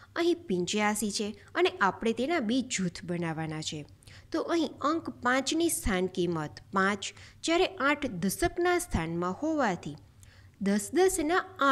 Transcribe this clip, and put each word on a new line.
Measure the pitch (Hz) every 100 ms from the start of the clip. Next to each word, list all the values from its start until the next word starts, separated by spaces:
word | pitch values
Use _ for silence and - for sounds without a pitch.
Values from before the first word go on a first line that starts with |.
| - -
અહીં | 339 339 -
પંચ્યાસી | 180 175 208 208 214 214 202
છે | 208 - -
અને | - 359 359
આપણે | 392 - 226
તેના | 226 269 339
બે | 214 262
જૂથ | - - 180 -
બનાવવાના | 170 175 170 156 156 156 151
છે. | 156 147 - - - -
તો | 320
અહીં | - 339 302 -
અંક | 277 330 320 -
પાંચની | 240 262 269 320 339 -
સ્થાન | - 185 185
કિંમત | 185 170 165 151 - -
પાંચ, | 190 190 202 - - - -
જ્યારે | - 339 370 - 269
આઠ | 294 277 180
દશકના | 196 - 339 - 349 349
સ્થાનમાં | - 190 160 170 175
હોવાથી | 190 311 311 233 175 156 147 - - - - - -
દસ | 196 208 - 302
દસના | 370 370 302 370 - - 277